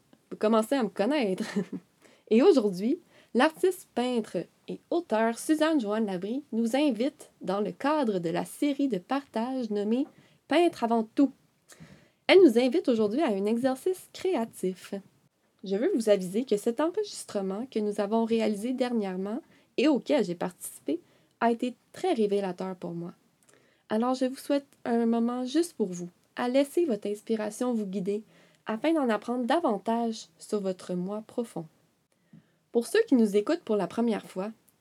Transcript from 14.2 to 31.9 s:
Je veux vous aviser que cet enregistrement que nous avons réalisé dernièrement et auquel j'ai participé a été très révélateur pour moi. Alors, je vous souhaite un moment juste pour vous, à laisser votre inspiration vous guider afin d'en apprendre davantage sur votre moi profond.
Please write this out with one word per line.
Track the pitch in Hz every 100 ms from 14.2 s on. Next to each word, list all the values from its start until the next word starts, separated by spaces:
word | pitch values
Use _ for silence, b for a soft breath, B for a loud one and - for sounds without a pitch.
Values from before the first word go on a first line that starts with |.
| 370 320 233 - 185 185 - 196 - _ _ _ _ _
Je | 190 196
veux | 320 330
vous | 220
aviser | 202 185 190
que | 262 202
cet | 233 233
enregistrement | 320 370 415 - - 208 190 196 -
que | 220
nous | 208 208
avons | 202 226 226
réalisé | 226 220 202 233
dernièrement | 254 247 240 196 185 196 233 b b b -
et | 277
auquel | 254 - - 190
j'ai | 170
participé | 180 - - - - 339 b b b -
a | 233
été | 233 254 247 _
très | - 370
révélateur | 262 202 202 190 180 190 185
pour | 175
moi. | 170 175 - _ _ b b b b -
Alors, | 220 247
je | 254 254
vous | 269
souhaite | - 285 277 _
un | 254 233 233
moment | 233 233 247 254
juste | 294 339 -
pour | 196
vous, | 180 175 - _ -
à | 247
laisser | 269 285 - 339
votre | 208 208
inspiration | 208 - 220 214 - 247
vous | 233 196
guider | 196 185 208 b b b b -
afin | 220 302
d'en | 330 254
apprendre | 208 220 247 240
davantage | 311 330 202 226 233 233 220 - _
sur | - 208
votre | 190 185 - 180
moi | 180 214 220
profond. | - 233 180 160 _ _